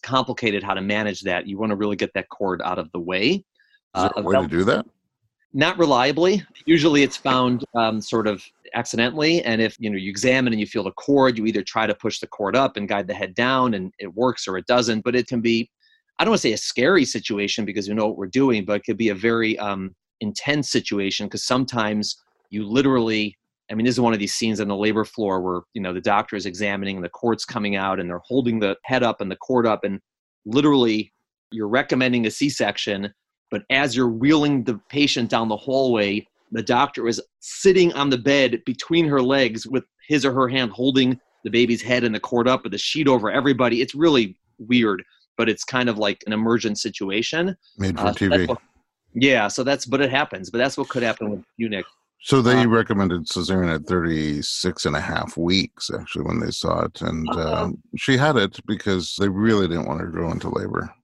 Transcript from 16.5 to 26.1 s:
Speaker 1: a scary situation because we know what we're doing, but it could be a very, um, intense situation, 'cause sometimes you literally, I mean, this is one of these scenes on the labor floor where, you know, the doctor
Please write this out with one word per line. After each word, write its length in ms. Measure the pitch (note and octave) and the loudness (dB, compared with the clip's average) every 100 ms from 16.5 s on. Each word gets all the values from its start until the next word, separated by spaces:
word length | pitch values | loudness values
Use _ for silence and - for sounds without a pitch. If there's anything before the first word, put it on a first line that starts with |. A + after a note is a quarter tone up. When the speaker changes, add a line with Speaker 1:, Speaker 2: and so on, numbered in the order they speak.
Speaker 1:
a 20 | G#2 | -2
scary 460 | - - C3+ F#3+ | -4 0 2 4
situation 600 | B2+ A2 - G2+ G2+ - G#2 | 2 -2 -4 -4 -2 -4 -4
because 200 | G#2 G2 | -4 -4
we 60 | |
know 120 | G#2+ G#2+ | -2 -2
what 80 | G2+ | -2
we're 100 | F#2+ | -4
doing, 360 | C3 C3+ A2 | 0 2 2
but 120 | F#2 G#2 | 0 -4
it 40 | |
could 120 | - G#2 | -2 0
be 140 | A2 | 0
a 40 | |
very, 440 | F#2+ A#2 A#2 A2+ - | 0 0 2 0 -2
um, 360 | G2+ G2 F#2+ - _ _ | -4 -6 -8 -12 _ _
intense 500 | G#2+ - - D3 B2 | -8 -6 -2 -2 0
situation, 580 | A#2+ - G2+ G2 - G#2 | -2 0 -2 -2 -4 -6
'cause 160 | G#2 | -6
sometimes 720 | - B2+ B2+ A#2+ G#2+ G#2+ G#2 - _ _ _ | 0 0 0 0 0 -2 -4 -8 _ _ _
you 180 | G#2 G#2 | -8 0
literally, 720 | B2 C3+ B2+ A2+ A2 G#2 - _ _ _ | 2 4 4 2 0 -2 -6 _ _ _
I 40 | |
mean, 100 | G#2+ A#2+ | 0 0
this 80 | |
is 60 | B2+ | 4
one 120 | A#2+ | 2
of 40 | A2 | 2
these 160 | G2 | -2
scenes 260 | - A2+ G#2+ | -2 -2 -2
on 80 | G2+ | -2
the 80 | G2 | 0
labor 280 | G#2+ G#2+ | 0 0
floor 360 | G#2 - G2+ F#2+ | -2 -2 -2 0
where, 200 | F#2 F2+ - | -2 -6 -8
you 60 | A2+ | -8
know, 100 | F#2 | -6
the 80 | F2+ | -4
doctor 320 | F2+ | 0